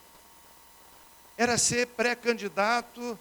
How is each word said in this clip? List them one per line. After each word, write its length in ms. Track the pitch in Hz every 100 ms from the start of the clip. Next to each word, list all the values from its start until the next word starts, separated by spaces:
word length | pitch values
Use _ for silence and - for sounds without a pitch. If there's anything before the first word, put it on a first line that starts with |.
| - - - - - - - - - - - - - -
era 200 | 240 233
ser 300 | - 240 240
pré-candidato 1300 | - 240 240 240 226 196 170 208 240 233 240 240 208